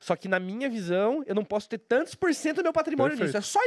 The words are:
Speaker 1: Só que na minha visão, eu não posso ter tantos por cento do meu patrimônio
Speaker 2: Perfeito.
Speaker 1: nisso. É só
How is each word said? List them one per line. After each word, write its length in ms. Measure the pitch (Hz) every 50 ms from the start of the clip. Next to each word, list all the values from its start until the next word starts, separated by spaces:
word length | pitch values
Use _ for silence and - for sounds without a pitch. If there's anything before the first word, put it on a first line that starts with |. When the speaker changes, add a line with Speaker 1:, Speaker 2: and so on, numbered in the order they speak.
Speaker 1:
Só 160 | - - 175
que 100 | - -
na 140 | 190 190 185
minha 280 | 185 185 196 233 269 277
visão, 540 | 226 220 185 170 175 185 202 220 269 311 277
eu 80 | - 196
não 100 | 208 208
posso 240 | - 208 214 - -
ter 100 | - 202
tantos 380 | _ - 233 262 330 - -
por 180 | - 381 349 302
cento 220 | - - 302 311
do 60 | 302 339
meu 80 | 330 311
patrimônio 440 | 330 311 320 294 277 269 285 302
Speaker 2:
Perfeito. 200 | 240 196 151 -
Speaker 1:
nisso. 20 | 208
É 20 |
só 220 | 208 - - 403 494